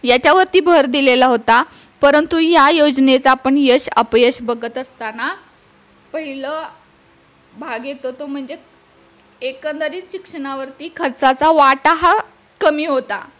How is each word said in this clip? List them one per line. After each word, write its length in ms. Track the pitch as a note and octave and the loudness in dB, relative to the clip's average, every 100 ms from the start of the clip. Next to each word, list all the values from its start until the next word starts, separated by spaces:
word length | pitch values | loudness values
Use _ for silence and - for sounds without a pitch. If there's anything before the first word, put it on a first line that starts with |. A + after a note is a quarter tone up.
याच्यावरती 560 | A#3+ B3 D4+ F#4 F#4 F4+ | 2 2 4 4 4 2
भर 260 | E4+ E4 C#4 | 4 2 2
दिलेला 400 | C#4 C4+ B3 B3+ | 2 2 4 2
होता. 360 | A#3 A#3 A#3 D#4+ - - _ | 2 2 2 0 -12 -20 _
परंतु 360 | C#4+ D4 D#4 E4 | 2 2 0 -2
ह्या 340 | E4 E4 C#4+ | 2 4 4
योजनेचं 600 | E4 D4 C4+ C4+ C4 C4+ | 4 2 2 2 4 2
आपण 240 | C4 C4 C#4 | 0 0 2
यश 300 | C4+ B3+ - - | 2 2 0 -2
अपयश 420 | A#3 A3+ A#3+ B3 | 0 2 2 0
बघत 360 | A#3+ A#3 A3+ B3+ | -6 -8 -8 -10
असताना 560 | C4 _ A3+ A#3 C4+ G4 _ _ _ _ _ _ _ | -14 _ -12 -8 -8 -10 _ _ _ _ _ _ _
पहिलं 500 | D#4+ D#4 C4+ C4+ D#4 D#4 - _ _ _ _ _ _ _ G3+ | -12 -10 -10 -10 -10 -12 -20 _ _ _ _ _ _ _ -18
भाग 280 | D4 A3+ C4 | -12 -10 -10
येतो 240 | C#4 B3+ | -10 -12
तो 160 | B3+ D4 | -12 -12
म्हणजे 300 | C#4 C4 E4+ _ _ _ _ _ _ _ _ | -12 -12 -16 _ _ _ _ _ _ _ _
एकंदरीत 600 | B3+ C4 D4+ D4+ D4+ F4 F#4 | -12 -10 -10 -8 -8 -8 -14
शिक्षणावरती 800 | F#4+ - E4+ C4+ C4+ C4 C4+ D#4+ - | -16 -14 -14 -10 -10 -12 -14 -16 -6
खर्चाचा 540 | C#4+ B3+ C4+ C4 D#4 | -6 0 -2 2 2
वाटा 420 | D#4 C4+ C4+ D4+ | 4 4 2 -2
हा 260 | D#4+ F4 G#4+ - _ _ _ | 0 2 0 -4 _ _ _
कमी 260 | D#4 D4+ D#4 | -2 0 -4
होता. 420 | C4+ B3+ G3+ - | -4 -4 -12 -12